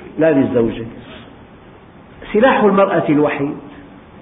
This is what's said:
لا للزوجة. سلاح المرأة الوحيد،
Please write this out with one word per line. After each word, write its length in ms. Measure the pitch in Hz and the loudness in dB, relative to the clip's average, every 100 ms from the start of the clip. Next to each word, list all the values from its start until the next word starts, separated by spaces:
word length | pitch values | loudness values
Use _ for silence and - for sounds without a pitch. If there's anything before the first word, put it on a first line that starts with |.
| - - | -14 0
لا 120 | 160 | 2
للزوجة. 540 | 143 117 123 113 104 113 - - - - - - - - - - - - - - | 2 2 2 0 -2 -12 -14 -20 -20 -20 -20 -20 -20 -20 -20 -20 -20 -20 -20 -4
سلاح 300 | 208 262 - | 2 2 4
المرأة 420 | 208 190 196 180 160 | 2 4 2 2 0
الوحيد، 460 | 147 147 - 139 - - - - - - - | 2 2 0 -6 -8 -14 -20 -20 -20 -20 -20